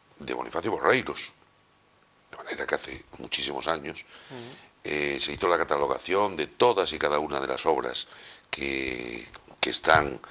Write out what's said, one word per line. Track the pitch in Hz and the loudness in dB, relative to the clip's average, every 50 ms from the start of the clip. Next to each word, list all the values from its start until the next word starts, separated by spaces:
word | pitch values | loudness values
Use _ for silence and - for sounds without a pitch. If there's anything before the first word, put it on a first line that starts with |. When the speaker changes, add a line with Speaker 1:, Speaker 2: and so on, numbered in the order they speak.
| _ _ _ - | _ _ _ -12
Speaker 1:
de | 71 65 64 | -6 -6 -4
Bonifacio | 62 64 60 - 85 85 110 95 | -4 -4 -6 -4 -4 -2 -2 -2
Borreiros, | 76 69 90 123 131 - - - - - - - _ _ _ _ _ _ _ _ _ _ _ _ _ _ _ _ _ _ _ - | 2 4 4 4 4 2 -2 -2 -2 -4 -4 -6 _ _ _ _ _ _ _ _ _ _ _ _ _ _ _ _ _ _ _ -16
de | - | -14
manera | - - - - - | -12 -10 -8 -8 -6
que | - - | -4 -4
hace | 71 - 67 65 64 - - - - | -4 -4 -4 -10 -10 -12 -16 -16 -14
muchísimos | - - - 69 65 69 71 67 - 76 | -6 0 0 0 2 0 -2 -2 -2 -2
años, | 82 78 71 78 78 - - - - - - - | -2 -2 -4 -8 -10 -10 -12 -16 -16 -20 -18 -14
Speaker 2:
Ujú. | 135 123 117 123 147 - - - _ _ - | -14 -12 -12 -14 -16 -18 -20 -20 _ _ -6
Speaker 1:
eh, | - 76 73 73 71 71 71 | -4 -2 0 0 0 2 2
se | - 73 73 | 2 2 2
hizo | - 98 90 | 2 2 4
la | 87 80 | 4 4
catalogación | 82 78 78 71 71 67 67 65 - 85 90 98 104 101 92 | 2 2 0 0 2 0 0 -2 -2 0 0 2 2 0 0
de | 78 73 | -2 -4
todas | 73 - - 123 123 113 95 87 76 78 | -4 0 4 4 4 4 4 2 0 0
y | 76 | 0
cada | 78 73 73 73 | 0 2 2 2
una | 76 73 71 69 | 0 0 -2 -2
de | 67 67 | -2 -2
las | 64 62 - | -2 0 2
obras | 82 78 64 62 62 62 - - - - - - - - - - - | 2 2 2 2 -2 -2 -4 -4 -6 -10 -18 -16 -16 -18 -18 -14 -10
que, | - - 69 69 67 67 67 65 64 62 60 60 58 58 60 - - - - - - - | -8 -4 -2 -2 -2 -2 -2 -2 -4 -4 -6 -6 -8 -8 -10 -12 -16 -18 -20 -16 -8 -2
que | - - | 0 2
están, | - - - 82 80 78 73 69 64 57 - - | 2 4 6 8 8 8 6 4 -2 -6 -10 -16